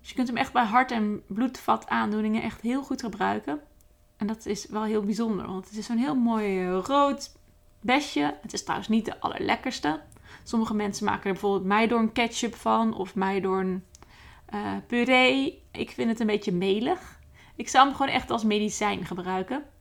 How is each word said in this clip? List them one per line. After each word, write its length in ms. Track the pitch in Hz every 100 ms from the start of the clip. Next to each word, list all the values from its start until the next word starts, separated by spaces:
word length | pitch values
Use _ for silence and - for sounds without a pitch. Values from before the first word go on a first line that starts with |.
Dus 80 | -
je 60 |
kunt 140 | - 247
hem 80 | 233
echt 160 | 269
bij 120 | 247
hart- 260 | 226 233 254
en 320 | 233 208 208 -
bloedvataandoeningen 1160 | 196 247 254 - 220 - 233 220 208 214 220
echt 180 | 226 -
heel 220 | 226 254
goed 180 | 269 262
gebruiken. 600 | 233 196 190 208 247 294 - - _ _ _ _
En 100 | 208
dat 200 | 220 -
is 200 | 202 -
wel 160 | 208
heel 200 | 214 214
bijzonder, 440 | 202 202 226 196 -
want 220 | 185 190
het 80 | 214
is 100 | 208
zo'n 100 | 233
heel 180 | 269 277
mooi, 420 | 233 226 208 190
eh, 200 | 185 185
rood 480 | 185 277 285 277 - - - - _ -
besje. 580 | 208 262 285 - 294 -
Het 100 | -
is 100 | 196
trouwens 260 | - - 202
niet 160 | 220
de 160 | 208 -
allerlekkerste. 800 | - - - 214 262 - 294 302 - - - -
Sommige 300 | - 233 220
mensen 300 | 214 208 202
maken 200 | 202 196
er 80 | 202
bijvoorbeeld 320 | 185 208 196
meidoorn 480 | 185 202 226 233 220
ketchup 420 | 220 233 226 233
van 400 | - - 220 226
of 200 | - 190
meidoorn, 720 | - 190 196 190 190 185 185 - - - - - - -
eh, 260 | 208 208 196 -
puree. 760 | 240 240 254 254 269 269 - -
Ik 200 | - -
vind 180 | - 240
het 120 | 226
een 60 | 220
beetje 260 | 208 208
melig. 680 | 175 196 202 247 359 - - - - - -
Ik 120 | 233
zou 180 | 254 277
hem 100 | 269
gewoon 160 | 269
echt 180 | 254 -
als 140 | 226
medicijn 600 | 214 208 208 - 208 196 180
gebruiken. 560 | 180 180 185 185 269 294 -